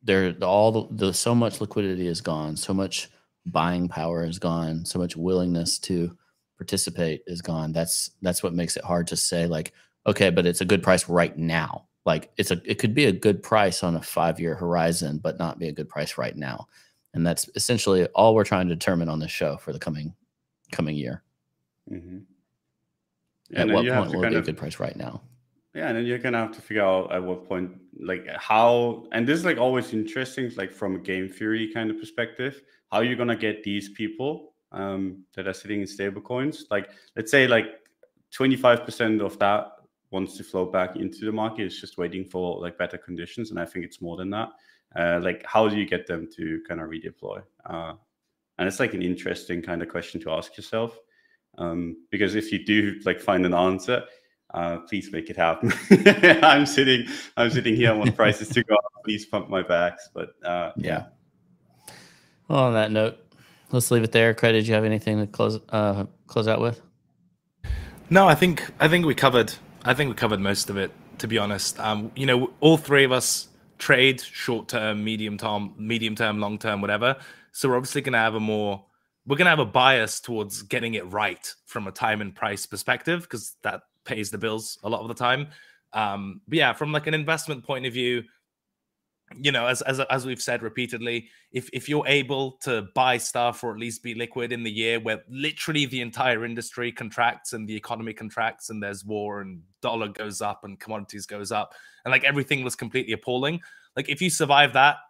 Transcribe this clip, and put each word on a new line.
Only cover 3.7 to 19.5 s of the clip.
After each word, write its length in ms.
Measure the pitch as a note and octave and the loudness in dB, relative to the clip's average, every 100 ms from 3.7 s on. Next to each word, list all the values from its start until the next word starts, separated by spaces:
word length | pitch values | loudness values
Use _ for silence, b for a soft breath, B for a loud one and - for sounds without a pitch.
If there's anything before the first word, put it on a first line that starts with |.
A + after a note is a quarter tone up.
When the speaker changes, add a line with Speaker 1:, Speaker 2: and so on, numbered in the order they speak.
| F2 F2 | 0 -2
Speaker 1:
power 360 | - E2 E2+ | -4 -4 -2
is 140 | E2 F2+ | -4 -4
gone, 460 | F2 E2 D#2+ D#2+ | -2 -2 -2 -6
so 140 | E2+ F#2 | -6 -4
much 180 | F2 D#2+ | -4 -4
willingness 640 | F2 F#2 F2+ E2+ E2+ - | 0 0 2 0 -2 -4
to 360 | - F2+ E2+ E2+ _ _ _ _ | -2 -2 -2 -6 _ _ _ _
participate 640 | F2 G2 - E2+ E2 D2+ - | -6 -4 -4 -2 -2 -2 -8
is 160 | F2 | -10
gone. 300 | F2 D#2+ D#2 | -6 -4 -2
That's, 380 | D#2+ E2 - - _ | -2 -2 -2 -6 _
that's 200 | F#2 F2 | -4 -2
what 120 | F#2 | -2
makes 220 | F2 E2+ - | -2 -4 -4
it 80 | |
hard 220 | - F2 E2+ | -2 -2 -2
to 80 | E2+ | -2
say, 300 | - F2 E2+ | -2 0 0
like, 260 | D#2+ - b b b - | -2 -6 b b b -2
"Okay, 240 | G2+ G2 | 4 4
but 160 | F2 F2 | 4 2
it's 140 | E2+ | 2
a 40 | |
good 180 | F2+ G2+ | 2 4
price 260 | F2+ F2+ - | 6 4 4
right 280 | F2 E2+ - | 2 2 0
now." 500 | E2 E2 D#2 - _ _ | -2 0 -2 -8 _ _
Like, 280 | - D#2 - - | 0 0 -2 -4
it's 140 | G#2 | 0
a, 100 | F2 | 0
it 140 | - G#2+ | -2 -2
could 160 | A2+ | 0
be 100 | A#2+ | 4
a 80 | C#3 | 4
good 300 | F2+ A2 F#2+ | 4 2 2
price 420 | - A2 G2+ F2 | 2 4 4 2
on 100 | F2+ | -2
a 80 | E2 | -2
five-year 540 | - - E2 E2 E2+ D#2+ | -4 0 0 0 -4 -4
horizon, 640 | F2 E2+ E2 E2+ D#2 D2+ | 0 2 2 0 -2 -4
but 200 | - - | -4 -4
not 200 | E2 - | -6 -6
be 100 | E2 | -8
a 40 | |
good 160 | D2 D2 | -8 -10
price 300 | D2+ D2 - | -8 -8 -6
right 180 | B1 G1+ | -8 -6
now. 300 | C2+ - - b b b _ | -10 -10 -14 b b b _
And 120 | D#2+ E2+ | -2 0
that's 220 | E2 - | 0 -4
essentially 520 | - - A#2+ - F#2+ F2 | -4 0 0 4 4 4
all 280 | - A2 | 6 6
we're 100 | A2 | 6
trying 240 | G2+ G2 F2+ | 4 2 0
to 60 | |
determine 340 | E2 - F2 E2 | 0 0 0 0
on 120 | D#2 | -2
this 100 | D#2+ | -4
show 260 | - D#2 | -4 -4